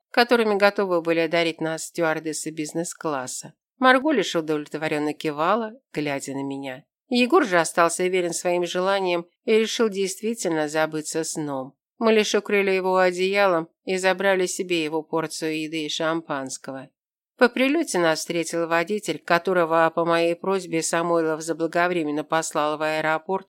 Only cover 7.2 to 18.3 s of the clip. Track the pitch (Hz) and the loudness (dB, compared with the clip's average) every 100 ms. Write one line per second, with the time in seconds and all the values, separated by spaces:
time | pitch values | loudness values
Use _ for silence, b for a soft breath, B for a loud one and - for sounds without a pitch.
7.2 | 247 339 254 175 160 - 170 165 180 185 | 4 4 4 2 2 4 2 2 0 0
8.2 | 175 165 180 175 175 180 185 196 185 175 | 0 -2 -2 0 -2 -2 0 0 0 -2
9.2 | 175 _ - 220 220 - 226 190 190 - | -4 _ 0 0 0 0 -2 0 -4 -4
10.2 | 214 233 185 160 151 156 156 156 147 160 | -6 -4 -2 -2 0 0 0 -2 -6 -4
11.2 | 160 - 147 135 131 - _ - 226 220 | -4 -4 -6 -6 -8 -14 _ -2 2 4
12.2 | 208 214 202 202 196 190 185 185 185 180 | 4 0 0 0 2 2 2 4 4 2
13.2 | 185 202 196 170 165 _ - 185 185 185 | 0 2 4 2 -2 _ -6 0 0 2
14.2 | 196 190 180 - 185 175 151 160 151 165 | 2 2 0 -4 -2 -2 0 -4 -2 -2
15.2 | 156 - 160 156 156 160 151 - 160 165 | -4 -4 -4 -4 -4 -6 -6 -4 -2 -2
16.2 | 160 143 135 - - 135 135 _ _ _ | -4 -6 -8 -10 -12 -14 -16 _ _ _
17.2 | _ - 233 233 262 311 311 185 165 156 | _ 2 2 4 2 2 0 2 2 2
18.2 | - | -2